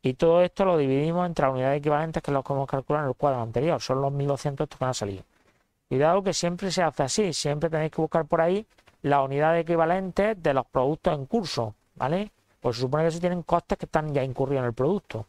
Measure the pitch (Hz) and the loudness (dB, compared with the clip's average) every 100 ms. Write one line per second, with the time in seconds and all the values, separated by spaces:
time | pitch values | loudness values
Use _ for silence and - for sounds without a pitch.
0 | 131 127 165 170 180 - 190 165 139 135 | -2 2 4 4 2 2 2 2 2 2
1 | 151 175 180 160 135 131 131 147 147 147 | 0 0 -2 0 0 2 0 0 0 0
2 | 165 160 - 139 - 139 135 139 - 147 | -2 -4 -2 -2 -2 -4 -2 -4 -2 -2
3 | 143 123 147 127 113 117 156 139 - 131 | -2 0 0 0 -2 0 0 0 -2 -2
4 | 139 143 143 139 147 139 151 - 127 127 | 0 -2 -2 -2 -4 -4 -6 -2 -4 -2
5 | 101 95 - _ _ _ _ _ _ 131 | -6 -8 -14 _ _ _ _ _ _ 2
6 | 151 190 190 160 175 175 190 175 165 - | 4 2 0 -2 -2 -4 -4 0 0 0
7 | 135 - 202 143 147 147 165 160 156 - | -2 0 0 -2 -2 -2 -2 0 -2 -2
8 | 156 165 156 165 165 196 - _ _ _ | 0 0 2 2 2 0 -4 _ _ _
9 | 143 143 135 139 156 170 160 170 165 185 | 2 2 2 2 2 2 2 2 2 0
10 | 190 175 208 208 160 135 - 143 127 156 | -2 0 0 0 0 0 0 0 0 0
11 | 185 151 131 233 170 - 113 - _ - | -2 -2 -2 -2 -2 -4 -4 -6 _ -6
12 | 127 175 208 _ _ _ 127 117 127 151 | -2 -2 -4 _ _ _ -4 -2 -2 2
13 | 165 170 175 180 160 170 - 202 165 160 | 0 0 -2 -2 0 -2 0 -6 -2 -2
14 | 156 143 131 123 135 139 123 113 135 202 | 0 -2 -2 -2 0 0 -2 0 0 0
15 | _ 117 | _ -12